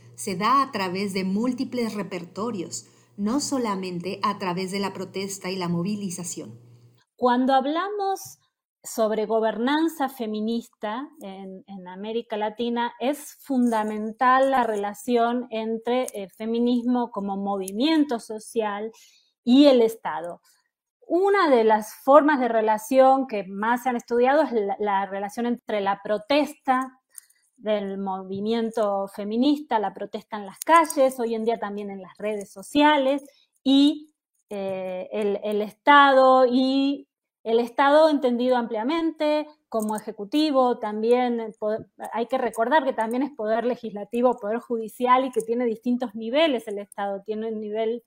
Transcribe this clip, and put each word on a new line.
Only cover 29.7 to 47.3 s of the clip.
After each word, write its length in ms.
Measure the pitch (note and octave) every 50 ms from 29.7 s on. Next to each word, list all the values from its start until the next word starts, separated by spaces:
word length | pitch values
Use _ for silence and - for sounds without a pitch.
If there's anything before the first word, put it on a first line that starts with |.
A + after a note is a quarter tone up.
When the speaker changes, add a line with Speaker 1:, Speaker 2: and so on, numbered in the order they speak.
| A#3+ A3
Speaker 2:
la 140 | G3+ F#3+
protesta 460 | F#3+ - G#3 F#3+ - G#3 - _ A3+ G#3
en 80 | G3+
las 140 | F#3+ - -
calles, 600 | - - D#4+ E4+ - D4 - D4 C4 C4 C4 C4
hoy 140 | A#3 A#3 A3+
en 100 | A3 A3
día 140 | A3+ A3+ G3+
también 320 | G#3+ G3+ G3+ G#3 G#3 G3+
en 100 | G3 F#3+
las 160 | F#3 F#3 -
redes 340 | - G#3 G#3+ G#3+ G3+ G3 -
sociales, 720 | - F#3+ F#3+ - - C#4+ D4 D4+ D4+ C#4+ C4 C4 C#4+ C#4 - - _ _ _ _ _ _
y, 520 | - C4+ C4+ C#4 C#4+ D4 D#4 D4+ - _ _ _ _ _ _ _ _ -
eh, 600 | G#3 G3+ G3 F#3+ F#3+ F#3+ F#3 F#3 F#3 F#3 F#3 -
el, 280 | - G#3 G#3+ G3+ G3 - -
el 160 | G#3+ G#3+ G#3
Estado, 840 | G#3 G3+ - _ - D4 C#4+ C#4+ C#4+ C#4 C4 C4 C4 C4 C4 C4 C4
y 600 | A#3+ B3 B3 C4 C4 C4+ C4+ C#4 C#4 C#4+ C#4+ - _ _ _ _ _ _ _
el 180 | - A3 A3+ A#3
Estado 480 | A#3+ A#3+ - - C#4 C#4 D4 D#4 D#4+ D#4
entendido 480 | D4 C4 D4 B3 A#3+ A#3 B3 B3+ B3+
ampliamente 880 | A#3+ A#3 G3+ A3+ G#3 A3+ C4+ E4 E4 E4 D#4+ D#4 - D4+ D4+ D4+ D4+ D4 D4+ - _ _ -
como 280 | - A3+ A3 G#3+ G#3+
ejecutivo, 840 | G3+ - A3+ - - G3+ G3 - D4+ D#4 D#4 C4+ C4 B3+ B3 A#3+ B3
también 720 | A3 G#3 G#3 G#3+ A3 A#3 B3 B3 B3 B3 A#3 A3+ A3+ A3 G#3+ -
po-, 260 | G#3+ G#3+ A3 - - _ _ - A3 -
hay 140 | G#3 A3 A#3
que 120 | A#3 C4 C4
recordar 460 | A#3+ A3+ - A3+ A3+ A#3+ D4 D#4+ C4
que 80 | C4+
también 320 | - - A3 A3 A#3+ B3 C#4+
es 80 | C#4+
poder 320 | - - G#3+ G#3+ A3 A#3 A3
legislativo, 720 | B3 A#3+ - - A3 F3+ G3+ G3+ - - A#3+ A#3+ B3+ A#3+ B3
poder 220 | G#3 G3+ A3+ A#3+
judicial, 640 | - - A#3+ A3+ A3 G#3 - - B3 B3 B3+ C4 C4
y 60 | C4
que 100 | - A3+
tiene 240 | A3+ A3+ A#3 B3 B3+
distintos 480 | A#3 G#3+ - - B3 B3 B3 B3+ G#3+ -
niveles 540 | A3+ A3 A3+ B3 D4 E4 D#4 B3+ A3+ - A3
el 100 | G3+ G3+
Estado, 440 | G3+ - - G#3+ G3+ G3+ G3 G3 F#3+
tiene 220 | -